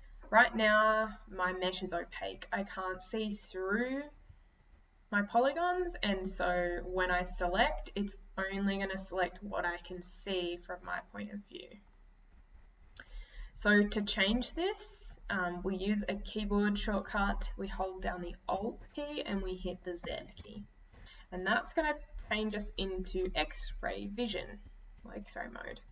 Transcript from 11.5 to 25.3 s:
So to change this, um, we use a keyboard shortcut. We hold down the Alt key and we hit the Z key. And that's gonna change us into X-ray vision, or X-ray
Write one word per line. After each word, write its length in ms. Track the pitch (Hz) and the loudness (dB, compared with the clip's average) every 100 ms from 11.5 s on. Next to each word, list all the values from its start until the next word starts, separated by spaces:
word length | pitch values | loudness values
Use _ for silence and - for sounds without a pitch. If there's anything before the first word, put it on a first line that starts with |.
| - - 202 - - - - - - - - - - - - - - - - - | -14 -14 -18 -20 -20 -20 -20 -20 -20 -20 -20 -20 -20 -20 -20 -14 -12 -12 -12 -12
So 340 | - 208 208 208 | 0 6 8 8
to 160 | 214 | 4
change 520 | 208 - 196 240 247 | 0 2 4 4 0
this, 640 | - 370 415 - - - - - | 0 0 -2 -8 -8 -8 -10 -4
um, 300 | 196 175 175 | 0 0 0
we 140 | 185 190 | -2 0
use 260 | 196 208 - | 2 2 0
a 80 | 202 | -2
keyboard 600 | - 214 208 202 208 202 | -4 -4 2 4 4 4
shortcut. 760 | - 202 - 208 202 196 - - | 2 0 0 2 2 2 -2 -4
We 120 | 196 | -4
hold 340 | 196 190 185 | -2 -2 -2
down 200 | - 180 | -4 -4
the 120 | 170 170 - | -6 -8 -4
Alt 340 | 185 220 - - - | -2 -2 -6 -10 -6
key 260 | 294 294 | -6 -4
and 160 | - 196 | -2 -2
we 140 | 185 | -2
hit 300 | 185 185 180 | -2 -4 -4
the 120 | - 175 | -6 -8
Z 140 | 165 151 - - | -6 -8 -8 -16
key. 220 | - 214 208 - - - - - - | -14 -12 -14 -18 -20 -20 -18 -18 -10
And 160 | 180 185 | -4 2
that's 260 | 226 - | 2 2
gonna 200 | - 311 294 - - - | 0 2 0 -6 -12 -2
change 240 | 214 214 202 | 0 0 -2
us 160 | 208 - | -4 -4
into 540 | 196 185 185 185 185 156 | -2 -2 -2 0 0 0
X-ray 720 | 156 - - - - 196 202 | -2 -2 -6 -4 -4 -4 -6
vision, 500 | 202 240 - - 208 - - - - | -2 -2 -2 -6 -12 -16 -18 -20 -18
or 100 | - | -12
X-ray 320 | 196 202 | -12 -10